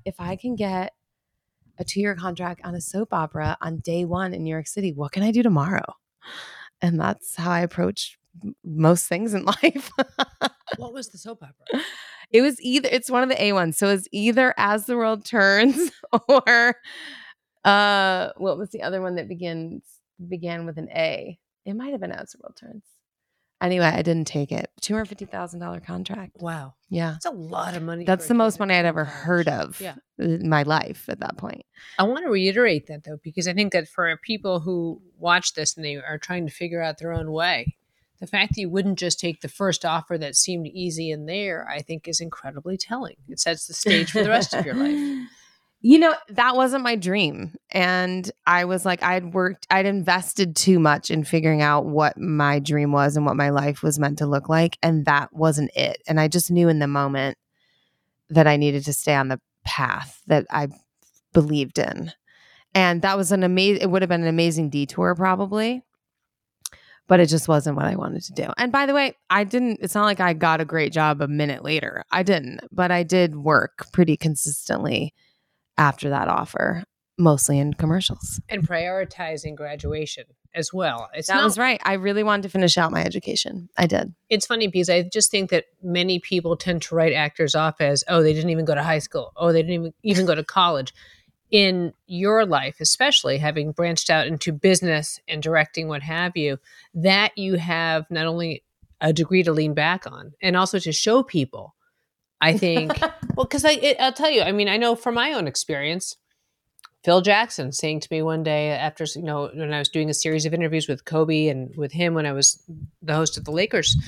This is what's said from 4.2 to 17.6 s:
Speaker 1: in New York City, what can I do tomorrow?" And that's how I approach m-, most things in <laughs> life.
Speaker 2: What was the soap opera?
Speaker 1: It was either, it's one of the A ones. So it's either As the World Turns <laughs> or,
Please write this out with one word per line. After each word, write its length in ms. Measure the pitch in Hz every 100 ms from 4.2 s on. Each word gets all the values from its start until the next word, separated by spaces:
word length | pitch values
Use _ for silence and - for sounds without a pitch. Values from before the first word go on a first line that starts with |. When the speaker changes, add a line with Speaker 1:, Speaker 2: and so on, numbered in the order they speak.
| 185
Speaker 1:
in 80 | 180
New 80 | 160
York 160 | 160 147
City, 260 | 208 190
what 200 | 143 143
can 100 | 190
I 80 | 208
do 120 | 226
tomorrow?" 520 | 233 151 156 196 - - _ _ - - - - - -
And 160 | 175 165
that's 360 | - - - -
how 140 | 170
I 80 | 170
approach 580 | 175 - 180 202 - - _ 175
m-, 100 | 208 -
most 420 | 170 156 156 175 -
things 260 | 175 226
in 100 | 202
<laughs> 180 | 190 202
life. 280 | 320 277 - - 269 - 262 - 220 _ - -
Speaker 2:
What 160 | 240
was 160 | 262 -
the 80 | 175
soap 240 | 226 226
opera? 400 | 143 _ - 277 - - - - -
Speaker 1:
It 100 | 226
was 180 | 277 247
either, 280 | 247 277 262
it's 200 | 247 247
one 120 | 247
of 60 | 254
the 140 | 262
A 100 | 208
ones. 240 | 196 165 -
So 120 | 202
it's 180 | 196 -
either 420 | 208 220 233 254 -
As 300 | 202 214 208
the 100 | 240
World 280 | 220 214
Turns 640 | - 233 196 202 247 269 339 - -
<laughs> 160 | 233 -
or, 480 | 269 240 233 240 - - - - - - - _ _